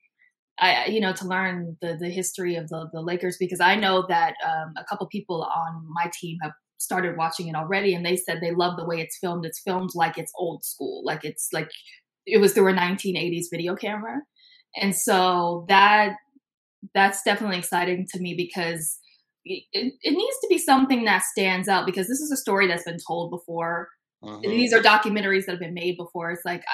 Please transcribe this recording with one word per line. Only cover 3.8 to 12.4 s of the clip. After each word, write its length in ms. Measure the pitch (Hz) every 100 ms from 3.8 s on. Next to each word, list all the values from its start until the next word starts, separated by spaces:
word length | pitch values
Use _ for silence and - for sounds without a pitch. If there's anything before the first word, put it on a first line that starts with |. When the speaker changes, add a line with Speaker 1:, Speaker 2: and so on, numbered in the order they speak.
| 196 185 180
Speaker 1:
that, 280 | 170 165 165 165
um, 280 | 160 160 165
a 60 | -
couple 220 | 196 185
people 360 | 208 - 165
on 420 | 160 165 165 165 160
my 200 | 160 175
team 240 | - 170 160
have 100 | 151 - _ _
started 400 | - 185 175 165
watching 300 | - - 170
it 80 | 156
already, 400 | 160 196 202 175
and 100 | 175
they 120 | 180
said 220 | - 165
they 120 | 170
love 240 | 175 180 170
the 80 | 170
way 160 | 165
it's 160 | 160 -
filmed. 280 | 185 175 160
It's 140 | -
filmed 280 | 202 185 185 170
like 220 | 165 165
it's 120 | 160 -
old 260 | 123 123
school, 400 | - - 139 -
like 220 | 147 156 -
it's, 240 | - -
like, 180 | 160 156 - - - _ _ -
it 100 |
was 160 | 208